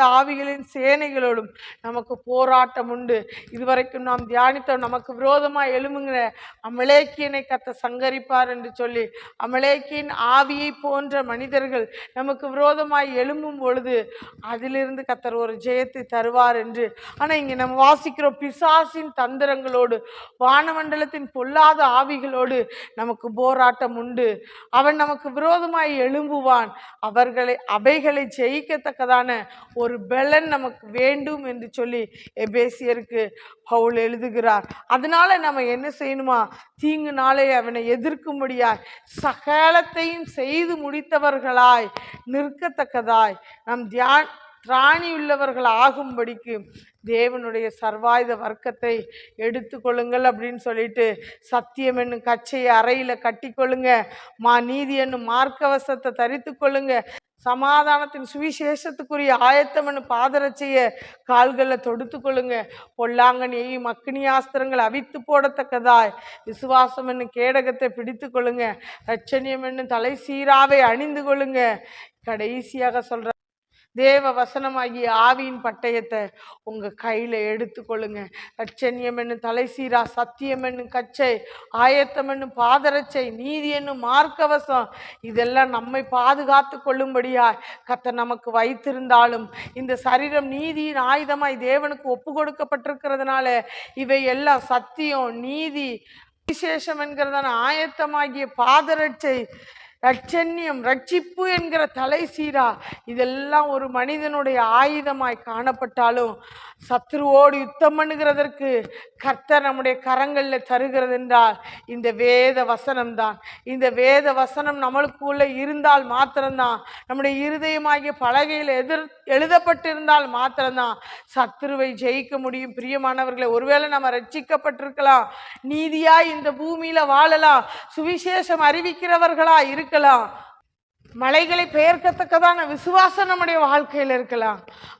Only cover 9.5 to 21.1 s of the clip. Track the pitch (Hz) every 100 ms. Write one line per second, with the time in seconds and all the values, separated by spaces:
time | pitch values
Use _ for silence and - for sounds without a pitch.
9.5 | 254 277 285 285 294 294 - 233 262 269
10.5 | 285 294 294 285 277 285 277 247 233 269
11.5 | 269 269 254 220 - - 254 269 269 277
12.5 | 269 285 302 294 294 277 247 262 302 302
13.5 | 285 254 254 247 240 214 - - - -
14.5 | 233 262 269 269 269 262 247 240 233 226
15.5 | 220 247 254 254 254 - 233 233 247 240
16.5 | 233 226 226 220 - - - 302 311 277
17.5 | 254 254 262 269 302 320 247 285 277 285
18.5 | - 330 320 320 320 311 269 247 262 277
19.5 | 269 262 247 240 226 - - - - 254
20.5 | 277 320 320 311 302 302